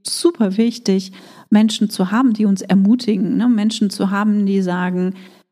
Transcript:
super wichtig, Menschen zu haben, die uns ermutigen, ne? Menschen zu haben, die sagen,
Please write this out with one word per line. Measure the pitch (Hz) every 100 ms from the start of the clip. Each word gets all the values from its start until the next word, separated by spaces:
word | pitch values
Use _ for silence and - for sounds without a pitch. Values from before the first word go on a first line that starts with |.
| -
super | - 339 339 202 196
wichtig, | 233 233 - 190 190 - - - -
Menschen | 214 220 - 202
zu | - 185
haben, | 220 262
die | 214 214
uns | 190
ermutigen, | - 196 196 247 208 202 190 185
ne? | 247
Menschen | 220 214 - 208
zu | - 196
haben, | 202 214 208 196
die | 196
sagen, | 185 180 180 180 185 185 - - _